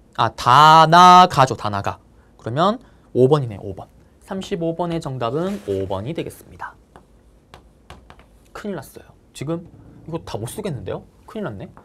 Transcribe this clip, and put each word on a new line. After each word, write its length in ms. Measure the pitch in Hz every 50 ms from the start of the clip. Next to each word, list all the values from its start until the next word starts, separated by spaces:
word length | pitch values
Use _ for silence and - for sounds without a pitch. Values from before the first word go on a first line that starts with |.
| _ _ _
아, 120 | - 120 110
다나가죠. 1300 | - - - 123 127 143 151 156 160 160 160 156 170 175 180 180 180 180 185 180 - 147 131 - 113
다나가. 420 | - - 104 101 98 98 98 - - _ _ _ _ _ _ _
그러면 420 | _ - 110 120 147 175 202 233 254 _ _ _ _ _ _
오 140 | - 120 127
번이네, 320 | 131 151 147 131 113 101 95
오 120 | 98 98 92
번. 140 | 95 - - _ _ _ _ _ _
삼십오 540 | _ - 196 190 185 - 202 175 165 165 165
번의 240 | 180 175 170 165 165
정답은 600 | - 143 131 123 117 117 131 160 175 190 202 196 -
오 220 | 101 98 95 98 95
번이 260 | 98 95 104 139 170
되겠습니다. 600 | 175 - - - - - - - - - - - _ _ _ _ _ _ _ _ _ _ _ _ _ _ _ - - _ _ _ _ _ - - - _ - - _ _ _ _ _ _ _
큰일 240 | - - - 208 185
났어요. 280 | 151 - - - - - _ _ _ _ _
지금 340 | _ - 135 151 165 175 170 - - - - - - - -
이거 120 | 165 170 160 -
다 140 | - - 107
못 100 | 110 123
쓰겠는데요? 540 | - 220 208 196 143 107 92 - 143 190 - _ _ _ _
큰일 180 | - - 220 196
났네. 240 | 131 104 95 95 - - -